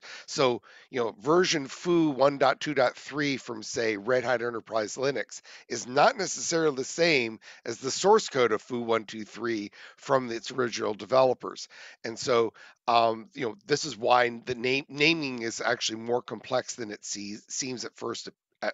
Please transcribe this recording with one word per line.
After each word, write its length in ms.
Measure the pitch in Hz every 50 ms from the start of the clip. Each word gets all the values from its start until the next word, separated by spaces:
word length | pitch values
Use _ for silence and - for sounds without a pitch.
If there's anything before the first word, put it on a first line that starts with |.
| - - - - -
So, 360 | - - 156 143 127 120 107 - - - - - _
you 100 | 151 135
know, 160 | 120 110 104 110
version 460 | 98 135 160 180 185 165 165 156 135 127
foo 420 | - - - 175 175 170 160 156
one 280 | 139 123 135 143 143 139
dot 220 | 139 131 143 -
two 140 | - 156 147
dot 220 | 131 127 123 - -
three 400 | - - 131 147 147 143 139 120
from, 260 | - - 117 110 104
say, 320 | - - 135 117 113 110
Red 280 | 98 101 113 127 127 117
Hat 160 | 117 127 117
Enterprise 540 | 117 120 117 113 - - 110 113 107 98 - 131
Linux 440 | 131 139 139 110 104 - - - - - - - - -
is 180 | - 117 95 113
not 300 | 127 139 156 220 269 247
necessarily 580 | 190 160 - 131 123 - 165 165 160 156 135
the 80 | 123 131
same 560 | - - - 165 170 160 131 120 113 110 101 - - - - -
as 120 | 123 117 -
the 140 | 131 127
source 360 | - - - 190 214 220 - -
code 240 | - 139 123 113
of 100 | 107 101
foo 200 | - - 127 120
one 240 | 120 113 113 110 107
two 180 | 98 - 110 107
three 480 | - - 107 120 117 117 107 101 101 - - - - -
from 340 | _ - - 139 131 127 120
its 200 | 113 113 - -
original 420 | 127 135 127 117 101 110 110 107 107
developers. 760 | 98 101 95 123 131 131 131 120 - - 92 - - - - - - - - - - -
And 160 | 127 113 107
so, 340 | - 135 123 117 117 107 - - - - - _ _ -
um, 420 | 117 117 117 117 113 113 110 101 -
you 140 | 143 139 113
know, 80 | 101 101 _
this 200 | - 147 143 -
is 120 | 156 120 104
why 320 | 113 120 123 123 123 120 120 117 117
the 100 | 123 127
name, 300 | 120 117 127 131 139 - -
naming 540 | 135 143 147 156 165 165 147 135 127 120 113
is 180 | 117 110 -
actually 380 | 113 110 123 120 - - 113 110
more 220 | 113 117 120 123
complex 540 | - - 127 107 - - 131 127 117 - -
than 160 | - 120 104
it 140 | 104 - -
sees, 400 | - - 104 104 101 104 - - -
seems 380 | - - 143 127 127 113 110
at 100 | 113 -
first, 320 | - 117 117 113 - - - - _ _ _ _ -
at 120 | - 107